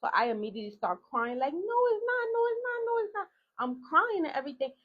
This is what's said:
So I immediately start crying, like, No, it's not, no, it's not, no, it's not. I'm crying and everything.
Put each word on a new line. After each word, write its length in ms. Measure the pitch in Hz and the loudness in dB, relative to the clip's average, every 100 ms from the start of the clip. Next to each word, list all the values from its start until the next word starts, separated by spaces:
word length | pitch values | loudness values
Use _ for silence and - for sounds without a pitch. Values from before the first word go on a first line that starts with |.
So 80 | - | 2
I 120 | - 233 | 2 2
immediately 460 | 226 214 208 208 208 | 0 -4 -6 -10 -6
start 240 | 185 180 _ | -4 -4 _
crying, 300 | 247 233 247 | -2 0 0
like, 140 | 269 | -2
No, 60 | 311 | -2
it's 440 | 403 466 494 427 466 | 0 2 4 2 0
not, 200 | 494 480 | 0 0
no, 80 | 466 466 | 2 2
it's 120 | 466 | 0
not, 160 | 494 480 466 | -2 -2 0
no, 80 | 466 427 | 0 -2
it's 80 | 415 | -4
not. 120 | 381 _ _ - | -8 _ _ -6
I'm 240 | 247 254 | -4 -4
crying 420 | - 311 466 415 311 | 2 4 4 2 -2
and 100 | - | -2
everything. 360 | 269 254 262 254 | -6 -4 -6 -6